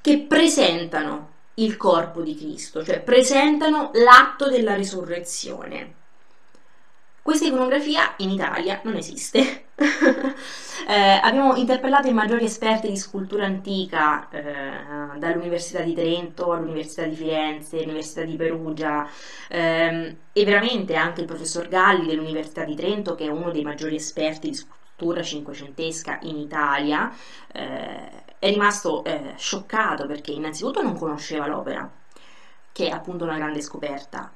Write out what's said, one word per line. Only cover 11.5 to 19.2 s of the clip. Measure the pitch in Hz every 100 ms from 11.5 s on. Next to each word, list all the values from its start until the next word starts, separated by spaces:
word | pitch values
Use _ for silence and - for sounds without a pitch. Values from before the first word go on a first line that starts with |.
| 254
interpellato | 240 254 262 277 262
i |
maggiori | 226 214 233 220
esperti | - 220 220 214
di | 196
scultura | - 196 190 208 196
antica, | 190 196 196 185 165 151 147 -
eh, | 151 147 143 135 - 143 147 147 143
dall'Università | 170 170 175 170 - 180
di | 165 165
Trento | 165 170 170 - 175
all'Università | 170 160 156 151 - 156
di | 156
Firenze, | 156 156 156 151 - 160
all'Università | 160 156 156 -
di | 160 160
Perugia, | 165 165 160 151 156 147 147 -